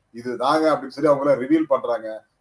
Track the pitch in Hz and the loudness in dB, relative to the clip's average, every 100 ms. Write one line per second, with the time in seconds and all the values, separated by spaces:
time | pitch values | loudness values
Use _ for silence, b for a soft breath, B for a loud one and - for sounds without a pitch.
0 | _ 113 123 117 127 156 156 143 131 139 | _ -12 -8 -2 0 2 2 0 -4 0
1 | 151 135 143 127 131 160 156 131 120 113 | 2 2 2 0 2 0 2 -2 0 -4
2 | 110 110 - _ | -6 -12 -16 _